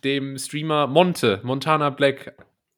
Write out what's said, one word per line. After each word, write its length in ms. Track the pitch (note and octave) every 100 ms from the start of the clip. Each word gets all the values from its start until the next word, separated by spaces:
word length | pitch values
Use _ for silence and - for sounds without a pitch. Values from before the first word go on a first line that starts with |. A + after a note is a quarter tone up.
dem 340 | C3+ C#3 C#3 C3+
Streamer 480 | - D3 D#3 D3+ C3+
Monte, 540 | D3+ F3+ - A#2 G2
Montana 480 | B2 C3+ D#3+ D3+ D3
Black. 460 | C3 C#3 C3+ - - - _ _